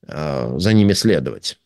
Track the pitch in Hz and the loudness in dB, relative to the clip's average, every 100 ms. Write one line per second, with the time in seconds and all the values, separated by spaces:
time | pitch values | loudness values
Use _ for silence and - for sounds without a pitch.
0 | - - 76 69 60 64 92 110 101 - | -14 -10 -6 -6 -6 -4 2 4 4 2
1 | 113 90 64 50 - - | 2 2 -2 -10 -12 -14